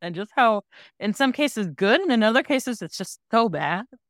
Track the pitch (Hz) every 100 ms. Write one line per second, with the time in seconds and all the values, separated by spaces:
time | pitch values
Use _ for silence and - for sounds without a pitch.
0 | 170 170 208 - 233 208 - - - -
1 | 208 - 262 247 294 - 185 143 196 294
2 | 381 233 214 240 277 269 254 233 165 -
3 | 185 - - 226 226 151 151 175 247 254
4 | _